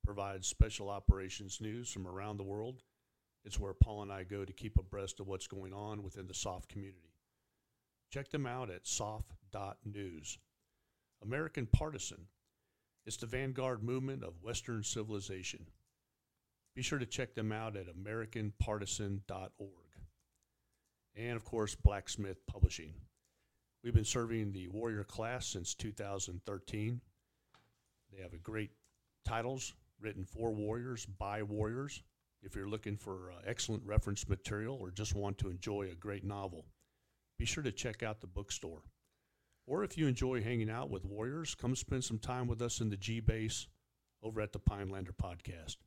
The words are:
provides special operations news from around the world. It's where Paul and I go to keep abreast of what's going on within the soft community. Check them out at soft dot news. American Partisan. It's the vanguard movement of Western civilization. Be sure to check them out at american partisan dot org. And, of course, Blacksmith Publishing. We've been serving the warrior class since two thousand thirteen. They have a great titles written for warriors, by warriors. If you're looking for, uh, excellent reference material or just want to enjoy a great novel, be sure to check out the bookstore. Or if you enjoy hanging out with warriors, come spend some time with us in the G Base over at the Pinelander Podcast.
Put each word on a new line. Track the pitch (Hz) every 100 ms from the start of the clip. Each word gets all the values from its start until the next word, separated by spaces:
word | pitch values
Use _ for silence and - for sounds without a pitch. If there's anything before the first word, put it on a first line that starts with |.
| -
provides | 101 98 98 95
special | - 110 107 101
operations | 101 - 95 95 - 98 -
news | 107 110 120
from | - 92
around | 92 104 104
the |
world. | 98 101 113 127 _ _ _ _ _ _ 107
It's | -
where | 98
Paul | - 110 104
and | 101
I | 98
go | 92 101 95
to |
keep | 95 110 104
abreast | 92 101 98 -
of | 98
what's | 95 -
going | 98 95
on | 98 104 104
within | 98 101 95
the |
soft | 92 107 90 -
community. | 101 98 92 82 _ _ _ _ _ _ _ _ _ _
Check | 139 135
them | 151 135
out | 123 120
at | 90 -
soft | - 107 110 - - 98
dot | 104 98 107 107
news. | 104 98 82 76 - _ _ _ _ _ _ _ _
American | 104 135 160 151 117
Partisan. | - 156 156 - 80 87 _ _ _ _ _ _ _ -
It's | 104
the | 117
vanguard | 127 135 131 131 120
movement | 113 131 131 135
of | 90 85
Western | 98 120 - 113
civilization. | 107 117 107 104 98 95 92 - 87 - _ _ _ _ _ _ _ _ _
Be | -
sure | 127 147
to | 120
check | - 123 -
them | 110
out | 107 113 104
at | 90
american | 82 98 110 110 117 107 101
partisan | - 104 98 - 104 98 -
dot | 95 95 -
org. | 98 87 82 - - _ _ _ _ _ _ _ _ _ _ 101
And, | 117 117
of | -
course, | 117 107 -
Blacksmith | - 101 - - 98 92 -
Publishing. | 90 90 - 78 85 - _ _ _ _ _ _ _
We've | 120
been | 117
serving | 107 127 117 113 107
the | 98 90
warrior | 98 117 107
class | 98 - 113 127 -
since | 98 87 -
two | 110
thousand | 104 101 98 - 90 -
thirteen. | 98 - 107 107 123 - _ _ _ _ - _ _ _ _ _
They | 98
have | 90
a | 85
great | 87 110 104 - _ _ _ _ -
titles | 113 117 135 - - - _
written | 107 101 95
for | 117 117
warriors, | 107 104 117 123 117 -
by | 98 101 104
warriors. | 104 104 107 120 139 - - _ _ _
If | 95 -
you're | 98
looking | 107 107 104
for, | - 95 90
uh, | 87 98
excellent | 120 - 107 98
reference | 104 - 101 -
material | 98 - 104 110 135
or | 90
just | 92 107 98
want | 101 101
to | 98
enjoy | 90 110 101
a | 98 85
great | 104 101 98
novel, | 101 98 82 - - _ _ _ _ _ _
be | 117
sure | -
to | 135
check | 101 123 107
out | 113 107
the | 87
bookstore. | 92 101 - 82 80 - _ _ _ _ _ _ _ -
Or | 151 202
if | -
you | 151
enjoy | 123 127 127
hanging | 107 123 110
out | 113 139
with | 98 95
warriors, | 101 113 151 160 -
come | 120
spend | 127 - 131
some | 127 110
time | - 127 123
with | 117
us | 120 -
in | 110
the | 101
G | 98 113
Base | 107 113 110 - - - _ _ _ _
over | 110 110
at | 107
the | 101
Pinelander | - 101 98 95 92
Podcast. | - 95 87 - 85 78 -